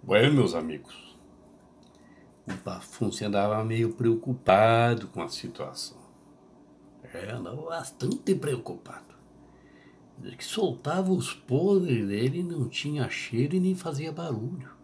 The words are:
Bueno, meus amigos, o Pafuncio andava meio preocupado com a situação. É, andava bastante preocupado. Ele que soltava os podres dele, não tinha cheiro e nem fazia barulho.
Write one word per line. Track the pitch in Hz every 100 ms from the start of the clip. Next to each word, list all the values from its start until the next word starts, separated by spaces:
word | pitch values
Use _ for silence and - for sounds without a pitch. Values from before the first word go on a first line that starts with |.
Bueno, | - 104 139
meus | 147 101 85
amigos, | 80 76 - - - - - - - - - - - _ - - - _ -
o | 92
Pafuncio | - 90 - - 107 - 107
andava | 101 104 110
meio | 110 113 113
preocupado | - 117 113 - 123 - 95 110 117 117 117 98
com | -
a | 80
situação. | - - - 71 - - - - _ - - - - - - - -
É, | - 85 101
andava | 117 87 135
bastante | 165 165 - - 131 277 -
preocupado. | 170 147 127 - 87 - - - - - - - - - - - - - -
Ele | - -
que |
soltava | - 220 190 127 143 175 185
os | 185 - -
podres | - 131 190 196 175 117 101
dele, | 101 127 175
não | 175 165 113
tinha | - 147 147 120
cheiro | - - 113 143 185
e |
nem | 185 185
fazia | 165 143 160
barulho. | 151 170 113 117 175 131 -